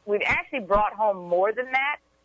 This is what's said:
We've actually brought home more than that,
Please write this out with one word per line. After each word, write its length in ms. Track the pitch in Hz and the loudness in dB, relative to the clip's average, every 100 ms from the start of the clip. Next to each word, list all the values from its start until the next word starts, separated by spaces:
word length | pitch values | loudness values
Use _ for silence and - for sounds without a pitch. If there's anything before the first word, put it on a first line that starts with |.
| 208 | -2
We've 160 | 208 - | -2 0
actually 360 | 302 339 277 | -2 -4 -6
brought 320 | 180 202 208 | 0 2 2
home 340 | 208 214 190 175 | 0 0 0 0
more 240 | 175 202 | 2 2
than 200 | 220 254 | 0 -2
that, 260 | 262 277 - _ _ | -2 -2 -6 _ _